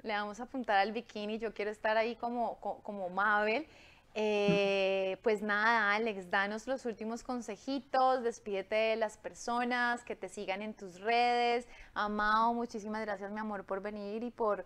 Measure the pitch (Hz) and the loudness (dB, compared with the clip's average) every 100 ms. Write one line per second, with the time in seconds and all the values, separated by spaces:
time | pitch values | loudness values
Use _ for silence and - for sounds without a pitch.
0 | 220 208 208 208 254 269 233 196 202 208 | -4 -2 -4 -8 -8 -6 2 4 4 0
1 | - 214 208 220 220 196 208 214 214 220 | -6 -8 -4 -4 -4 -4 -4 -2 2 2
2 | 226 226 240 240 226 - 202 - - 202 | 2 -2 -4 -2 -2 -2 -6 -6 -8 -6
3 | 180 185 208 208 214 233 320 - - - | -4 0 4 4 4 0 -4 -16 -20 -20
4 | _ - 214 208 202 202 196 196 190 190 | _ -2 0 2 4 4 2 2 2 2
5 | 190 185 240 214 214 208 220 233 202 208 | 0 -2 0 0 0 2 4 4 4 2
6 | 226 196 180 202 202 220 254 262 240 214 | 0 -4 0 0 0 -2 -4 -4 -4 -6
7 | 214 233 - 247 226 202 - 277 - 262 | -6 -6 -6 -6 -6 -8 -4 -6 0 4
8 | 262 262 233 226 - 196 190 214 220 220 | 4 4 0 -4 -4 -4 0 2 2 2
9 | 214 - - 180 - 240 247 247 240 240 | -2 -4 -12 -8 -4 -2 0 2 0 0
10 | - 214 185 - 190 190 214 214 196 175 | -4 -8 -8 -8 -4 -4 -6 -8 -14 -6
11 | 208 233 240 240 240 240 240 - - - | 2 4 4 4 4 2 -2 -16 -8 -4
12 | 208 208 208 220 233 233 233 226 208 214 | -2 0 4 4 4 2 -4 -6 -6 -6
13 | 214 196 202 214 214 202 190 196 208 208 | -4 -4 -6 -6 -4 -6 -4 -4 -4 -6
14 | 202 220 240 - 220 196 | -6 -6 -6 0 0 0